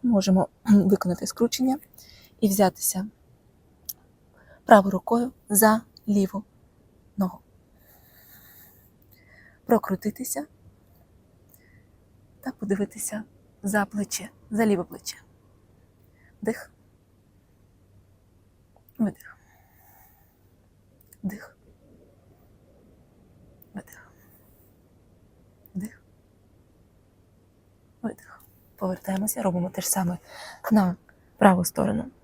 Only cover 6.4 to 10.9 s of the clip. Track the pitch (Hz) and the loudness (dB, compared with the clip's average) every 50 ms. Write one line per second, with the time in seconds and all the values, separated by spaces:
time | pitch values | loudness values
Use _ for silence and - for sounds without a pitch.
6.4 | - _ _ - _ _ _ _ _ - _ - _ - _ - 190 180 - - | -14 _ _ -20 _ _ _ _ _ -20 _ -20 _ -18 _ -4 -4 -4 -4 -10
7.4 | _ _ _ - _ _ _ _ - - - - - - - - - - - - | _ _ _ -20 _ _ _ _ -20 -20 -20 -20 -20 -20 -20 -20 -20 -20 -20 -20
8.4 | - - - - - - - - _ - _ _ - _ - _ _ _ - - | -20 -20 -20 -20 -20 -20 -20 -20 _ -20 _ _ -20 _ -20 _ _ _ -20 -20
9.4 | - - - _ _ - 233 214 - - 196 - - 208 - - 254 - - 269 | -20 -20 -20 _ _ 0 0 0 2 -2 -6 -4 -6 -8 -8 -8 -10 -8 -8 -8
10.4 | 294 - - _ _ - - _ _ _ | -10 -12 -16 _ _ -20 -20 _ _ _